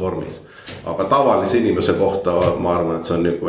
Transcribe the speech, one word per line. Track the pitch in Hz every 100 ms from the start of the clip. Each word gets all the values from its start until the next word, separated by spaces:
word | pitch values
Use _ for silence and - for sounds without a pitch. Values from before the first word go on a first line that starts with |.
vormis. | 92 80 - - - - - -
Aga | 85 87 95
tavalise | 139 135 98 95 120
inimese | 110 90 - 95
kohta | 95 - 90 87 87 -
ma | 87 87
arvan, | 82 82
et | -
see | 85
on |
nagu | 87 85